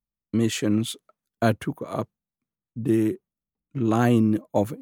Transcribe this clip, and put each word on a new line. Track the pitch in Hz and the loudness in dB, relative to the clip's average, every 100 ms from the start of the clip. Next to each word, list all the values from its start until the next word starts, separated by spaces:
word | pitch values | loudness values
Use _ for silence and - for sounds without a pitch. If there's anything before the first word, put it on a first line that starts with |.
| _ _ _ | _ _ _
missions, | 110 113 - 110 104 117 - _ _ _ _ | 0 0 0 0 0 -2 -8 _ _ _ _
I | 117 | 0
took | 107 - - - | 0 -4 -10 -8
up | - 117 _ _ _ _ _ _ - | -8 -8 _ _ _ _ _ _ -8
the | 113 113 110 95 _ _ _ _ _ 139 | 0 0 0 -4 _ _ _ _ _ -4
line | 113 113 120 120 110 107 - | 0 2 4 4 2 0 -2
of | 123 101 - | -2 -2 -2